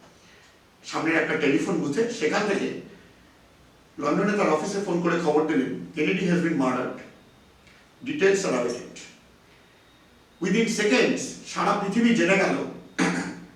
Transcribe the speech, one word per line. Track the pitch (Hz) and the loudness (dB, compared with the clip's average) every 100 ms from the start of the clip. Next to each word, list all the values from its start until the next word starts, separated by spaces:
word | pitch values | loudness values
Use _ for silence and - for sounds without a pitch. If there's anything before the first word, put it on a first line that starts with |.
| - - - - - _ _ _ | -20 -20 -20 -20 -20 _ _ _
সামনের | - 147 160 160 | -8 -4 0 2
একটা | 156 151 | 0 2
টেলিফোন | 269 302 196 | 2 2 2
বুথে, | 165 - 226 233 | -2 0 0 -2
সেখান | - - 202 208 | 0 0 0 0
থেকে | - 131 - - - - - - - - - - - _ - | 0 -2 -6 -14 -20 -20 -20 -20 -20 -20 -20 -20 -20 _ -6
লন্ডনে | 147 180 208 202 | -2 0 0 2
তার | 165 | 2
অফিসে | 156 190 202 | 2 0 -4
ফোন | 185 170 | -2 -2
করে | 170 170 | 0 0
খবর | 151 151 156 | 2 2 2
দিলেন, | 135 - - - 151 | 0 0 -6 -8 -4
"Kennedy | 170 190 | -2 0
has | 175 170 | 2 2
been | 165 135 | 2 0
murdered, | 127 123 - - - - - - - _ - - - _ 135 | 0 -2 -4 -8 -16 -20 -20 -20 -20 _ -20 -20 -20 _ -8
details | 151 196 196 156 | 2 4 4 0
are | 127 | 0
awaited." | - - - - - - - _ _ - - _ _ _ - - _ _ | -2 -6 -12 -18 -20 -20 -20 _ _ -20 -20 _ _ _ -20 -20 _ _
Within | 175 220 220 - | 0 2 2 0
seconds | 208 247 - - - - - | 2 4 4 0 -6 -12 -10
সারা | - 202 | -4 0
পৃথিবী | 202 190 233 233 | 0 0 2 4
জেনে | 175 170 190 | 4 4 4
গেল | 143 135 - - - - - - - - - | 2 -2 -4 -10 -12 -2 -2 -2 -6 -12 -18